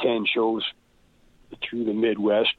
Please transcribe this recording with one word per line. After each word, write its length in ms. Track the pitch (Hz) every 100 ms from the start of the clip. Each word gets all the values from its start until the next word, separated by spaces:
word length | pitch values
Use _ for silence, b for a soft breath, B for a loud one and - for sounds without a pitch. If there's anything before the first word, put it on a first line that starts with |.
ten 240 | 127 117 98
shows 380 | 120 113 110 - - _ _ _ _ _ _ _ -
through 220 | - 117
the 80 | 110
Midwest 560 | 107 113 104 104 107 113